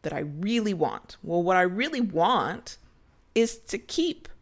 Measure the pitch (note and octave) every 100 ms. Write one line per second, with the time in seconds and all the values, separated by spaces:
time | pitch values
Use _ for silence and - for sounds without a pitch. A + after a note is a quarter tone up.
0 | D#3 D3 D3+ D3 F#3+ A#3 G#3+ F3+ D3+ -
1 | - - D#3+ E3+ F3 F#3 F3+ F#3+ C#4+ C#4+
2 | A3+ D#3+ F3+ A#3+ A#2 F#3 - - - _
3 | _ _ _ - A3+ - - A#3+ - -
4 | E4+ - - -